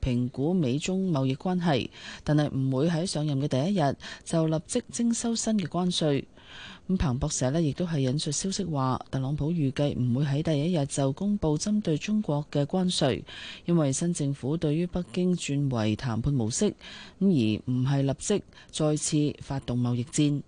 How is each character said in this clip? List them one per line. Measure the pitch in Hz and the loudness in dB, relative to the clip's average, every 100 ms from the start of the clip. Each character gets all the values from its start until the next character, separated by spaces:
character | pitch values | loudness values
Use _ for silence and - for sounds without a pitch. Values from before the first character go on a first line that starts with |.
評 | - 120 123 | 0 0 0
估 | - 143 | 0 0
美 | 185 143 131 | 2 2 0
中 | 170 185 190 | 0 -2 0
貿 | 156 131 | 2 0
易 | 135 | 0
關 | 190 180 | -2 0
係， | 175 135 - - - - | 2 2 0 -10 -16 -12
但 | - 151 | 0 2
係 | 147 | 2
唔 | 131 135 131 | 0 0 2
會 | 160 | 2
喺 | 165 185 | 2 -2
上 | 156 151 | -2 -2
任 | 139 | 0
嘅 | 147 | 0
第 | 127 156 | 0 0
一 | 202 | 2
日 | 143 - - - | 2 0 -8 -16
就 | - 170 160 | -4 0 2
立 | 156 - | 0 -2
即 | 247 - | -6 -4
徵 | - 233 | -2 0
收 | 233 233 226 | 0 -2 -2
新 | - 220 | 0 0
嘅 | 165 | 0
關 | 170 180 | 0 0
稅。 | 175 160 139 - - - - - - - | 0 2 0 -2 -14 -20 -18 -18 -18 -4
咁 | 185 | 0
彭 | 156 123 | 0 0
博 | 151 | -2
社 | - 127 | 0 0
呢 | 151 | 2
亦 | 160 | 0
都 | 135 180 | 0 -2
係 | 165 | 0
引 | 131 139 | 0 0
述 | 151 | -2
消 | 143 190 | -4 -4
息 | 190 180 | -4 -4
話， | 147 131 127 - | 0 0 0 -2
特 | 135 | -4
朗 | 131 143 | -2 -2
普 | 143 | -2
預 | 175 139 | 0 0
計 | 131 147 - | 2 0 2
唔 | 123 120 | 0 2
會 | 147 | 0
喺 | 139 | 0
第 | 165 151 151 | 0 0 2
一 | 180 | 0
日 | 139 | 0
就 | - 135 | 0 0
公 | 139 202 208 | 0 -2 0
布 | 160 151 | 0 0
針 | 208 214 | 0 0
對 | 208 151 | 0 -2
中 | - 214 | 0 -2
國 | 214 147 151 | 0 -2 0
嘅 | 147 143 | 0 0
關 | 185 180 | 2 0
稅， | 175 147 101 - - - - | 2 2 0 -4 -14 -14 -12
因 | - 170 | 0 2
為 | 147 | 2
新 | 131 170 | 2 -2
政 | 175 143 | 0 -2
府 | 139 127 160 | -2 -2 -2
對 | 160 151 | 0 0
於 | 175 | -2
北 | 185 175 | -4 -4
京 | - 180 | 0 0
轉 | 180 - 143 143 | 0 0 0 0
為 | 123 107 107 | 2 2 0
談 | 131 110 | -2 -2
判 | 135 | 0
模 | 143 110 | 0 0
式， | 127 208 - - - - - | 0 0 -2 -14 -18 -20 0
咁 | |
而 | 190 165 110 107 - | 2 4 4 2 0
唔 | 127 127 | 0 2
係 | 139 | 2
立 | 139 135 | 2 -2
即 | - 208 - - - | 0 -2 -2 -20 -12
再 | - 156 151 | -2 0 2
次 | - 151 147 - | 0 0 0 -2
發 | - 139 | -6 -8
動 | - 123 | -2 0
貿 | 120 123 | 0 0
易 | |
戰。 | 120 - 151 143 | -2 2 2 2